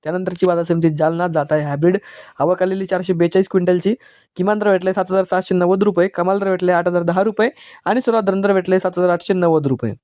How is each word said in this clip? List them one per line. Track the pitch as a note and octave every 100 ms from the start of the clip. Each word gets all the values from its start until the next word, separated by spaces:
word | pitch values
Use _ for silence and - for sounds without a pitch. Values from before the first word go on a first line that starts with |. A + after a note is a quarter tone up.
त्यानंतरची | D3+ F3+ F#3 F3+ F#3
बाजार | E3+
समिती | E3+ E3+ E3
जालना, | D3+ D#3 E3 F3+
जात | D#3+ D3
आहे | D3+
हायब्रिड, | D3 C#3+ E3+ F#3 - - - -
आवक | D3 F3+
आलेली | F#3 F#3+ F#3+
चारशे | F#3 F3+
बेचाळीस | F3 E3+ F#3 G3
क्विंटलची, | F#3+ F3+ F3+ F#3+ A#3 - _ _ -
किमान | F#3 G#3+
दर | G#3
भेटलाय | F#3 F#3
सात | F#3+ F#3
हजार | F#3+
सहाशे | F#3 F#3 F#3
नव्वद | F#3 F3 G3
रुपये, | G3+ E3+ F#3+
कमाल | - F3 G3
दर | G3
भेटलाय | F#3 F3+
आठ | F3 F3
हजार | F3
दहा | E3+ F3+
रुपये | G#3+ G#3 A#3 - - -
आणि | - A3+
सर्वात | B3+ A3+
दर | G3 G3 G3
भेटलाय | F#3+ F3+ F#3
सात | F#3 F3+
हजार | F3+
आठशे | F3 -
नव्वद | F#3 F3 D#3+ C#3+
रुपये. | B2+ A2+ G#2+